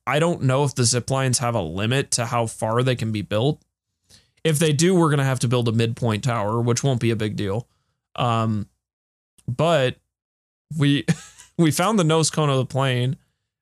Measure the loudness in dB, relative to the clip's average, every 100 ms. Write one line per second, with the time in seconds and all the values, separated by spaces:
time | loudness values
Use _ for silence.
0 | -4 0 0 0 0 2 0 0 0 0
1 | -2 -2 0 0 -2 -2 -4 -4 -2 -2
2 | -2 -4 -2 -2 -4 -4 -2 0 0 -2
3 | -4 -4 -2 0 0 -2 _ _ _ _
4 | _ -20 _ _ -2 0 2 2 4 4
5 | 4 2 0 0 0 0 0 0 0 0
6 | -2 -2 -2 -2 -2 0 0 0 0 0
7 | 0 0 -4 -4 -4 -4 -8 _ _ _
8 | _ -4 0 0 0 -2 -6 _ _ _
9 | _ _ _ _ -8 -2 2 2 0 -4
10 | _ _ _ _ _ _ _ 0 2 2
11 | 0 -4 -8 -20 -10 0 2 4 2 2
12 | 4 2 2 0 0 0 -2 -2 0 0
13 | -2 -4 _ _ _ _